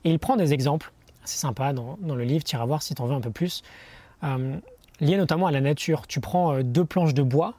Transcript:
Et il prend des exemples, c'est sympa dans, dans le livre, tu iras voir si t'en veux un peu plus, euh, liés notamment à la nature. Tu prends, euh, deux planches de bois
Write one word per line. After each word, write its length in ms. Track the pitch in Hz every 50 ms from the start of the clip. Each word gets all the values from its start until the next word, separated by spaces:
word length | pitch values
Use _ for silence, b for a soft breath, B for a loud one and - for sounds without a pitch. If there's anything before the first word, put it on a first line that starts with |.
| -
Et 80 | 165
il 80 | 165 156
prend 160 | - - 269
des 160 | 226 180 147
exemples, 400 | 147 135 131 143 147 160 - - - _ _ - - _ -
c'est 160 | - - -
sympa 320 | - 139 107 - 131 143
dans, 260 | 139 127 117 120 151 208
dans 140 | 190 160 139
le 80 | 123
livre, 220 | 120 120 143 160 -
tu 100 | - -
iras 120 | 120 117
voir 140 | 120 151 147
si 140 | - - 147
t'en 120 | - 123
veux 80 | 120 143
un 60 | 135
peu 120 | 113 120
plus, 300 | 107 - 170 180 - - B B B B B B B B B B B _
euh, 340 | - 147 131 131 131 131 139 180 - - - - - _ - -
liés 160 | 151 143 185
notamment 300 | 196 180 139 160 165 185
à 40 | 180
la 120 | 147 135
nature. 440 | 135 143 151 - - - 156 - -
Tu 140 | - - 139
prends, 320 | - - - 180 180 160
euh, 100 | 143 131
deux 220 | 131 123 120 170 180
planches 300 | - - 185 170 156 131
de 80 | 139
bois 320 | 139 127 127 147 165 214 240